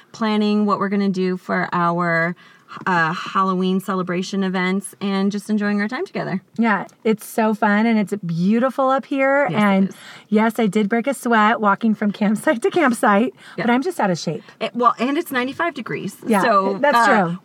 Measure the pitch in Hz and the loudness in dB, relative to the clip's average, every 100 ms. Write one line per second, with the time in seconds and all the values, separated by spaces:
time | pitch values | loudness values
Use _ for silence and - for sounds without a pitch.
0 | _ - 220 214 208 208 208 190 196 202 | _ -6 -2 0 2 2 2 0 0 0
1 | 196 185 185 185 - 185 175 175 170 170 | 0 0 -2 -4 -4 -4 -2 -2 0 0
2 | 175 165 170 180 - - - - 196 175 | 0 0 -2 -4 -14 -20 -20 -10 -2 0
3 | 160 180 - 196 190 185 185 185 196 190 | 0 -2 -4 -2 0 0 0 0 -2 -4
4 | 180 175 185 196 190 185 180 196 - - | -2 -4 -4 -4 -2 -2 -2 -2 -6 -6
5 | 202 196 196 202 - 214 208 208 208 262 | -4 0 0 -2 -2 -2 0 -2 -2 -4
6 | 392 208 151 185 - - 226 196 - _ | -6 -8 -6 -6 -6 -2 0 0 -4 _
7 | 226 214 - - 220 214 214 208 233 220 | -2 -2 -4 -2 0 2 2 2 2 2
8 | 202 202 170 165 185 226 262 262 262 262 | 0 -4 -4 0 2 2 0 0 0 0
9 | - 277 269 277 285 - 208 196 190 - | -2 -2 2 2 0 2 2 2 0 -4
10 | - - - 214 220 226 214 214 202 233 | -20 -20 -2 0 2 0 0 0 0 0
11 | 277 262 247 226 208 233 208 196 226 208 | -2 -4 0 2 4 2 2 2 0 0
12 | 208 - 202 214 - 240 392 349 269 233 | -2 0 0 2 0 0 0 2 2 2
13 | 262 302 254 - - - 226 240 359 339 | 2 4 2 -4 -12 -4 0 0 0 -2
14 | 196 170 - 151 - - 220 240 240 - | 0 0 -4 -8 -12 -8 -8 0 0 2
15 | 247 285 339 254 254 277 339 311 220 151 | -2 -2 -2 -4 -4 -4 -4 -6 -8 -8
16 | 196 - - 202 233 202 196 196 285 269 | -8 -8 0 2 4 2 2 2 2 4
17 | 226 214 170 180 | 4 4 2 -4